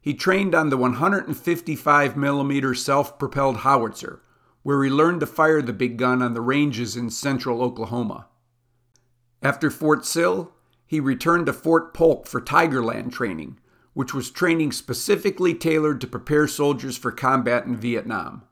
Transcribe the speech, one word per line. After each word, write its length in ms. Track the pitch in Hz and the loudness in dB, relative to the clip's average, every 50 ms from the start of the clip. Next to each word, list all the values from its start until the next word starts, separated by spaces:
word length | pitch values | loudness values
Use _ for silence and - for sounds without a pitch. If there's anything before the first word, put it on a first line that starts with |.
He 140 | _ 143 143 | _ -4 -4
trained 400 | 131 - 185 185 196 202 190 165 | -2 0 0 2 2 2 2 2
on 160 | 165 156 151 | 2 2 2
the 60 | 135 | 2
one 180 | 127 123 127 123 | 2 2 0 0
hundred 320 | 117 156 185 202 196 - | 2 0 2 2 0 -2
and 100 | - 156 | -4 -8
fifty-five 800 | - - 175 170 165 - - 151 - - 151 147 147 143 135 - | -6 -2 -2 -2 -2 -4 -8 -8 -4 2 4 4 4 4 2 0
millimeter 600 | 143 139 143 143 143 139 139 139 139 135 135 127 | 0 0 0 0 0 0 0 -2 0 0 -2 -2
self-propelled 800 | 123 - - 139 139 143 - - _ 147 - - 139 139 135 131 113 | -2 -2 0 2 2 0 -2 -4 _ -8 -6 -2 0 0 0 0 0
howitzer, 640 | - 135 139 131 113 110 98 - - - - - _ _ _ _ _ _ _ _ _ | 2 2 2 4 2 -2 -6 -10 -14 -14 -14 -16 _ _ _ _ _ _ _ _ _
where 180 | 143 143 139 139 | 0 2 2 2
he 80 | 135 | 2
learned 300 | 135 143 156 165 175 170 | 4 4 4 4 4 0
to 60 | - | -2
fire 360 | - - - 156 156 160 151 135 | -4 0 2 4 4 4 2 2
the 100 | 117 107 | -2 -4
big 240 | 95 123 123 117 | -2 -2 -4 -2
gun 240 | 117 127 127 127 127 | 0 2 2 2 2
on 140 | 127 120 120 | 2 0 -2
the 80 | 117 117 | -2 -2
ranges 520 | 123 135 143 147 147 127 107 120 107 98 | 0 2 2 2 0 0 -4 -6 -6 -6
in 140 | 120 120 117 | -6 -6 -6
central 540 | 110 - - 143 135 123 - 131 120 117 127 | -8 -6 -4 -2 -2 -2 -2 -2 -2 0 -2
Oklahoma. 640 | 123 123 110 113 101 120 123 120 107 - - - _ _ _ _ _ _ _ _ _ _ _ _ _ _ _ _ _ _ _ _ _ _ _ | -2 -2 -6 -8 -6 -4 -4 -4 -4 -6 -10 -14 _ _ _ _ _ _ _ _ _ _ _ _ _ _ _ _ _ _ _ _ _ _ _
After 300 | - 135 143 - 156 147 | -4 -4 -2 0 -2 -4
Fort 340 | 143 - 156 151 151 - - | -2 0 4 4 4 4 2
Sill, 480 | - - 160 170 180 180 190 170 - _ _ _ _ _ _ _ | -4 -2 0 2 2 0 -2 -4 -10 _ _ _ _ _ _ _
he 160 | _ - 156 | _ -4 -2
returned 460 | 139 135 131 127 - 160 170 175 170 | 0 0 -2 0 2 2 2 2 2
to 80 | 143 127 | 0 -4
Fort 400 | - - 160 165 165 160 - - | -2 0 2 4 4 2 0 0
Polk 320 | - 170 165 143 - - | 4 4 4 4 2 -2
for 140 | - - 127 | -8 -8 -8
Tigerland 720 | - - 143 156 165 160 139 131 117 113 117 107 - 123 123 | -6 2 2 2 2 4 0 0 0 -2 -4 -4 -8 -8 -6
training, 480 | - 127 107 90 78 76 65 - _ _ _ _ _ _ _ _ | -4 -4 -4 -4 -6 -10 -12 -16 _ _ _ _ _ _ _ _
which 180 | 143 135 127 - | -6 -6 -4 -4
was 180 | 135 127 - | -6 -6 -8
training 420 | _ - 175 180 165 165 156 143 127 | _ 0 2 2 2 2 2 -2 -2
specifically 800 | - - - 120 - - - 202 190 - 202 190 - 180 180 165 | -6 -8 -8 -8 -6 0 0 0 0 0 -4 -2 2 0 0 0
tailored 460 | - - 165 160 156 151 151 147 123 | 0 0 0 2 2 2 0 0 -2
to 60 | 131 127 | -6 -8
prepare 380 | - 117 - - 147 147 151 | -10 -12 -4 0 2 2 2
soldiers 520 | 147 - - 147 143 143 120 107 135 123 - | 2 0 0 0 0 0 0 -4 -8 -10 -6
for 140 | - 123 117 | -6 -6 -6
combat 520 | - - 131 135 131 123 120 120 120 - | -2 0 0 0 2 2 2 0 0 0
in 120 | - 123 | -2 -6
Vietnam. 680 | 110 107 120 120 113 101 117 113 95 82 - - - - _ | -4 -2 -2 -2 -2 -4 -4 -6 -6 -6 -8 -12 -16 -20 _